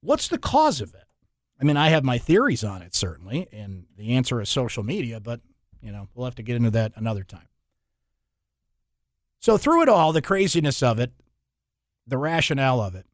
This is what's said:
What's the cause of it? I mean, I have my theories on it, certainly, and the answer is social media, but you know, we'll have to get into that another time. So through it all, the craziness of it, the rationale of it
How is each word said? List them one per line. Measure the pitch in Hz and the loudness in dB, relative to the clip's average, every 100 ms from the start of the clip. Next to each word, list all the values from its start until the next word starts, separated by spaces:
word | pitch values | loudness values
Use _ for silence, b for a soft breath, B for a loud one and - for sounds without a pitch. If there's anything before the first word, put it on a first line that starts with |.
What's | 160 294 - | 0 0 0
the | - | -4
cause | - 269 311 156 | 0 2 2 0
of | 107 | -8
it? | - _ _ _ _ _ _ | -14 _ _ _ _ _ _
I | |
mean, | 143 143 | 0 4
I | 156 | 4
have | 160 | 4
my | 135 120 | 2 -2
theories | - 180 269 117 | 2 4 4 0
on | 107 95 | -4 -8
it, | 85 | -8
certainly, | - 90 85 90 - 185 | -6 -6 -8 -8 -8 -8
and | 107 101 95 - - | -14 -14 -14 -16 -14
the | 107 | -2
answer | 123 123 120 | 0 0 -4
is | 101 | -2
social | 139 120 - | -4 -4 -6
media, | 104 196 123 113 | -6 -6 -6 -8
but | 104 120 _ _ _ _ | -10 -12 _ _ _ _
you | 110 | -18
know, | 101 98 | -16 -16
we'll | 120 | -10
have | 127 123 | -10 -8
to | |
get | 110 120 | -4 0
into | 117 | 2
that | 110 110 - | 2 -2 -4
another | 113 104 | -6 -6
time. | 92 82 _ _ _ _ _ _ _ _ _ _ _ _ _ _ _ _ _ _ _ _ | -10 -18 _ _ _ _ _ _ _ _ _ _ _ _ _ _ _ _ _ _ _ _
So | - 214 | 2 2
through | 285 330 | 4 4
it | 311 | 6
all, | 202 156 | 6 6
the | 160 | 2
craziness | - 190 190 170 151 123 | 0 0 2 2 0 0
of | 127 110 | 0 0
it, | 123 _ _ _ _ _ _ _ _ _ - | -4 _ _ _ _ _ _ _ _ _ -6
the | 127 | -4
rationale | 147 165 - 139 135 127 | 0 0 0 0 2 0
of | 101 | -2
it | 92 - | -8 -18